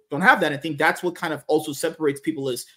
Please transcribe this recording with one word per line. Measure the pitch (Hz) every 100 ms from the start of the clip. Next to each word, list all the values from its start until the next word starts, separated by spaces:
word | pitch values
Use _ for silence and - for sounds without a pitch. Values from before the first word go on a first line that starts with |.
| -
don't | 143
have | 196 269
that. | 160
I | 139
think | 165 143
that's | 156 -
what | 180 175
kind | 170
of | 147 -
also | 156 151
separates | 143 165 156 156 139
people, | - 156 135
is | 120 -